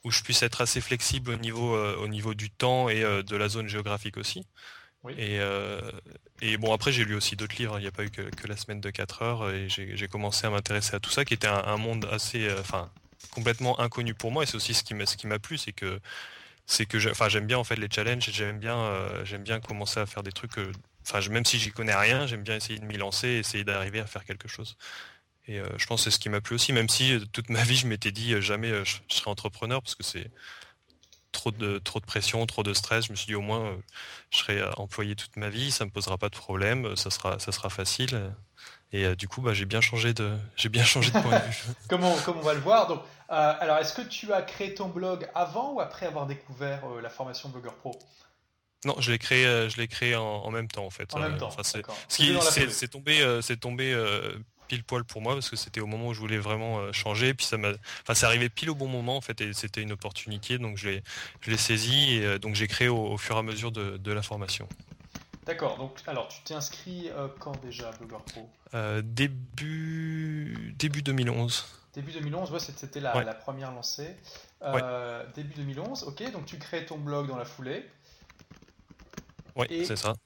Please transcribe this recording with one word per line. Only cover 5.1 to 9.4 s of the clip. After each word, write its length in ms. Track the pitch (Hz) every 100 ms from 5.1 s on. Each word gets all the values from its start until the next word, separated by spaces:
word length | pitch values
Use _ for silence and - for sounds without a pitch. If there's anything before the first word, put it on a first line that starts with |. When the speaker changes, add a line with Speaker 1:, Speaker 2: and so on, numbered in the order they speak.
| 123
Speaker 1:
Et, 200 | 110 104
euh, 400 | 101 98 101 104 - - - - _ _
et 160 | 110 107
bon, 160 | 110
après, 200 | 110 -
j'ai 120 | 131
lu 100 | 107
aussi 220 | 107 - 101
d'autres 200 | 107 -
livres, 180 | 117
hein. 40 | 107
Il 40 |
n'y 60 | 98
a 40 |
pas 120 | 95
eu 60 | 104
que, 120 | 101
que 240 | 101 - -
la 100 | 104
semaine 240 | - 104
de 100 | 101
quatre 300 | 101 98 -
heures, 300 | 117 117